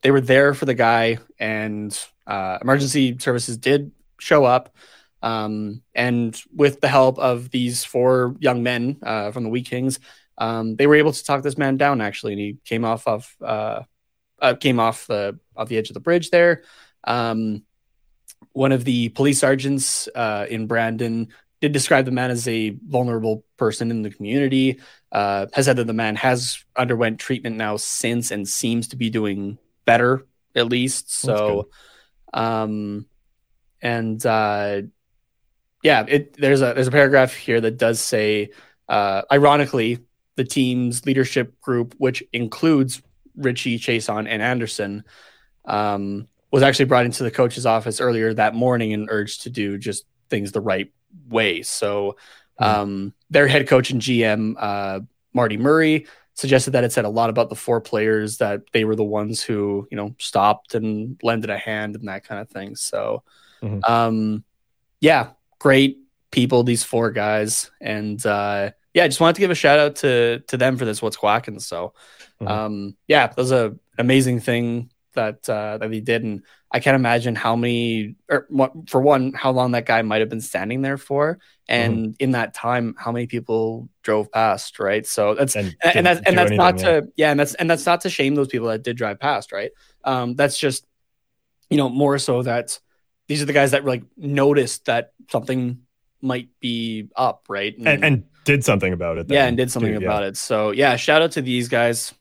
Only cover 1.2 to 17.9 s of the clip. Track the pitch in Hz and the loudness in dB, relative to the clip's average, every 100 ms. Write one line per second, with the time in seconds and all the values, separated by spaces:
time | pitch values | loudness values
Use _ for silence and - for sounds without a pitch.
1.2 | - _ 110 110 107 104 104 98 - _ | -8 _ -6 -4 -6 -6 -8 -10 -14 _
2.2 | - 101 95 92 123 139 139 139 131 123 | -8 -6 -4 -4 0 2 2 2 0 0
3.2 | - 123 117 117 135 143 143 _ _ _ | -2 -2 -2 -4 0 0 0 _ _ _
4.2 | - 156 131 127 - _ - _ _ _ | 2 4 6 4 0 _ -20 _ _ _
5.2 | 113 113 107 107 107 107 _ - 123 120 | -6 -4 -4 -6 -8 -10 _ -4 0 0
6.2 | 117 113 - - 143 139 139 135 131 131 | -2 -6 -18 2 2 4 2 6 4 4
7.2 | 135 123 123 127 123 120 - 127 127 127 | 0 0 -4 -4 -2 -4 -4 0 4 4
8.2 | 123 - 139 123 120 123 120 139 113 110 | 2 0 0 0 0 -2 -2 -4 -6 -4
9.2 | 104 120 113 120 127 123 131 131 _ _ | -4 -6 -4 -6 -6 -4 -4 -4 _ _
10.2 | _ - 113 113 113 110 139 147 151 139 | _ -6 -4 -2 -4 2 2 2 0 -4
11.2 | - 143 143 135 139 135 143 135 104 98 | -6 -4 -4 -4 -4 0 0 0 -4 -8
12.2 | 110 101 104 104 - 113 113 113 - 107 | -8 -8 -8 -10 -8 -4 -2 -4 -4 -6
13.2 | - _ - 110 107 110 123 _ _ _ | -8 _ -8 -6 -6 -8 -12 _ _ _
14.2 | _ _ 135 123 143 123 113 113 - 107 | _ _ 0 0 0 2 2 -2 -6 -4
15.2 | 101 - _ - 110 113 110 - - 175 | -4 -8 _ -12 -4 -4 -4 -6 0 0
16.2 | 165 175 170 165 _ _ _ _ - 117 | 2 4 4 2 _ _ _ _ -4 -2
17.2 | 117 110 110 104 _ _ _ | 0 -2 -4 -6 _ _ _